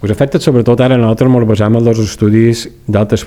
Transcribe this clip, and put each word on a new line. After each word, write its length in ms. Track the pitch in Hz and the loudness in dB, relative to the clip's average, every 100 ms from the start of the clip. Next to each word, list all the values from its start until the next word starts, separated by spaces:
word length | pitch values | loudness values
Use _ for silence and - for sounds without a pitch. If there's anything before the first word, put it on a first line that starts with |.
Els 100 | - | -6
efectes, 300 | 208 139 175 | -2 -2 -2
sobretot, 380 | - 123 117 120 | 0 0 2 0
ara 160 | 127 127 | 2 2
nosaltres 320 | 113 110 131 | 0 0 2
ens 180 | 123 113 | 2 2
basem 280 | 107 104 117 | 0 0 2
en 100 | 117 | 0
els 120 | 113 | 0
estudis 640 | 107 - 104 110 117 113 - - - | -4 -2 0 2 2 0 -8 -14 -4
d'altres 360 | 104 104 110 | -2 -2 -4